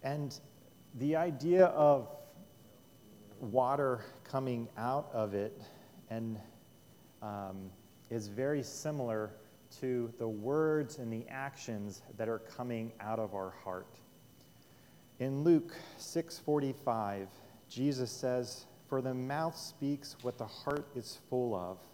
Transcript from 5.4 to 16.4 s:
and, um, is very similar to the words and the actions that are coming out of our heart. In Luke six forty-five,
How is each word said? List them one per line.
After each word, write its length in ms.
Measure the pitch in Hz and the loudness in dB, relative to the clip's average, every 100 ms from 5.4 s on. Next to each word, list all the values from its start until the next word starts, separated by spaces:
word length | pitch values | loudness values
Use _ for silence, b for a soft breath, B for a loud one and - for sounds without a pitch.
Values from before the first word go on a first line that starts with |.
| 101 - - B B B - | -2 -6 -16 B B B -8
and, 300 | 113 113 107 B B B - - - - - | -6 -4 -6 B B B -20 -20 -20 -20 -12
um, 480 | 107 101 98 95 95 92 - - - | -8 -6 -6 -8 -10 -14 -20 -20 -6
is 200 | 113 104 | -6 -4
very 340 | 101 135 147 | -2 0 0
similar 720 | 120 - 156 147 120 110 107 - B B - | -2 -6 -4 -2 0 0 -2 -6 B B -20
to 420 | - 131 123 117 117 | -6 0 0 0 -2
the 100 | 113 | -4
words 720 | 107 110 147 156 156 131 - | -2 0 2 4 4 0 -4
and 120 | 117 | -4
the 160 | 113 - | -4 -6
actions 760 | 135 135 - - 107 101 95 - - | -8 -8 -8 -8 -6 -6 -10 -16 -4
that 140 | 110 | -2
are 100 | 113 | -2
coming 540 | - - 123 117 113 - | -4 -8 -4 -2 -4 -6
out 180 | 101 110 | -4 -2
of 160 | 107 98 | -2 -2
our 140 | 95 | -6
heart. 500 | - 95 92 92 - - - - - B B B B B B B - | -6 -8 -8 -8 -18 -20 -20 -20 -20 B B B B B B B -6
In 240 | 127 135 | -2 2
Luke 320 | 156 165 170 - B B | 6 6 4 -12 B B
six 420 | - 165 170 | -6 -4 -4
forty-five, 880 | - | -8